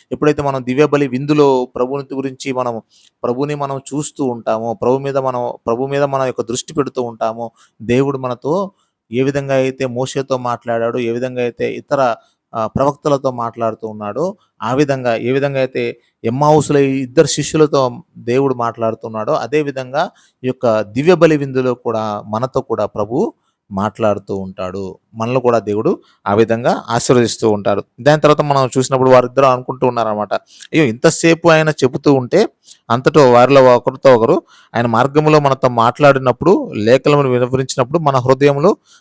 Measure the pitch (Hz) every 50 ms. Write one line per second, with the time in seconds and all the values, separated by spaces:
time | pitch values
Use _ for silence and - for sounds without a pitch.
0 | _ - - - 151 151 147 147 143 139 135 135 123 123 127 135 151 143 143 143
1 | 143 131 120 127 143 143 151 147 147 139 135 127 127 - - 123 123 127 139 143
2 | 135 - 139 135 131 135 131 131 - 139 123 127 123 123 117 110 - _ _ _
3 | _ _ _ _ - 113 120 127 143 147 147 143 143 139 139 135 - - 135 147
4 | 151 - - - 143 127 120 117 107 123 110 110 113 117 113 - 120 120 131 135
5 | 139 139 131 139 131 131 127 123 120 120 - - - - 117 120 135 135 139 139
6 | 143 139 139 135 131 127 117 - 113 - 117 - - - - 151 131 127 - 131
7 | 123 117 113 110 113 113 113 117 117 113 _ _ _ _ _ _ 113 107 120 131
8 | 139 139 139 131 131 127 123 - - 135 160 196 202 190 _ _ _ _ _ _
9 | _ - 110 123 135 143 139 143 139 139 135 135 131 131 131 - 135 127 117 123
10 | 131 131 - 139 135 - 135 127 123 120 120 113 - 120 117 117 117 120 120 127
11 | 120 113 117 120 127 127 127 123 123 120 113 - 123 120 107 120 - - 147 139
12 | 131 120 110 - _ _ _ _ _ _ - 117 110 107 - 123 135 143 139 -
13 | - 156 143 135 143 135 123 120 117 117 110 113 117 113 107 - - 110 107 107
14 | 104 104 104 131 165 190 214 _ _ _ _ - 101 110 127 139 151 135 139 131
15 | 123 123 113 110 113 120 131 139 139 143 139 135 131 131 - 127 120 117 - _
16 | _ _ _ _ - 113 120 135 147 151 156 156 143 - 151 143 139 135 135 135
17 | 135 123 123 165 160 143 - - 143 - - 156 151 143 156 143 131 123 120 123
18 | - _ _ 117 113 117 120 131 139 135 127 120 117 117 110 117 113 113 110 -
19 | - 113 110 110 107 117 156 147 113 113 143 151 151 143 131 135 131 127 131 151
20 | 175 208 _ _ _ _ _ _ - 127 123 - - 117 110 107 104 98 107 131
21 | 147 175 180 156 170 160 156 143 143 139 127 131 127 127 120 120 - 120 110 110
22 | 110 107 104 104 113 107 104 110 127 127 - 139 120 - 113 107 107 98 - 107
23 | 104 104 117 147 220 330 - _ _ _ _ _ _ - 101 95 101 110 - -
24 | 113 107 101 101 101 - 104 98 98 95 92 - 95 92 92 98 98 95 92 _
25 | _ _ - 113 113 117 127 131 123 123 117 113 101 104 104 107 117 165 - -
26 | _ _ _ _ - 101 101 107 113 104 113 113 120 156 196 - - - 117 120
27 | - - 135 123 117 110 - - - 110 104 101 101 104 101 98 - _ _ -
28 | 117 143 151 151 - 147 151 156 151 147 143 139 131 120 - 131 127 - 139 131
29 | 131 131 127 127 123 123 123 135 139 131 127 127 127 - 127 127 139 123 120 117
30 | 113 110 104 104 104 98 104 104 _ _ - - - - - 156 156 117 107 127
31 | - 165 - - - 165 165 160 - 170 160 156 160 156 147 - 139 123 - 143
32 | - 151 139 131 123 120 - 180 226 - _ _ _ - - _ _ - 113 123
33 | 127 - 147 156 143 123 120 120 123 127 139 139 131 127 123 120 - 135 131 131
34 | - 139 127 110 110 123 170 330 - _ _ _ _ _ - 113 120 117 113 113
35 | 127 139 139 151 151 151 151 151 143 139 135 127 - 127 123 117 113 120 - -
36 | 147 143 131 131 131 127 117 - 135 160 208 311 269 220 127 110 104 113 131 131
37 | - 147 147 147 139 131 123 123 127 123 131 131 135 127 - - 127 120 147 170
38 | 156 143 135 127 117 131 135 131 143 143 139 139 147 196 220 _ _ _ _ _